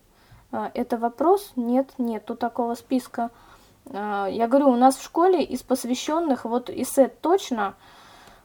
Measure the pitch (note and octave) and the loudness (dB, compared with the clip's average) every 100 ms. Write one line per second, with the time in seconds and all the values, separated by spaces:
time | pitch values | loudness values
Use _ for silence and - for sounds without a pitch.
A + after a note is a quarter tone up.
0 | _ _ _ - _ A3 G#3+ - A#3+ A#3 | _ _ _ -20 _ -8 -6 -6 -6 -2
1 | A#3 A#3+ D#4+ G4+ - B3+ A#3 B3+ C4+ - | -4 0 2 2 0 -6 0 0 -2 -4
2 | A#3 G#3 - A#3 A#3 B3+ A#3 A#3+ - C4 | -4 -4 -8 -6 -4 -4 -4 -6 -4 -4
3 | - - A#3 - - - _ _ - G3 | -4 -8 -8 -10 -20 -20 _ _ -14 -10
4 | G#3 G3+ G3 A3 A#3 C#4 C#4+ A#3+ C4 C4 | -6 -4 -4 -2 2 4 4 6 4 4
5 | - - F#4 E4+ - B3 - C4 A#3+ B3+ | -4 2 4 4 0 -6 -4 -4 -2 -4
6 | - D#4+ E4 A#3+ A3+ A#3+ - - C4 C#4 | -2 -2 0 -2 -2 -4 -4 -8 -2 2
7 | A#3+ - D#4 G4 - A3+ G3 - - - | 2 2 0 0 0 -4 -4 -6 -20 -20
8 | - - - - | -20 -20 -20 -20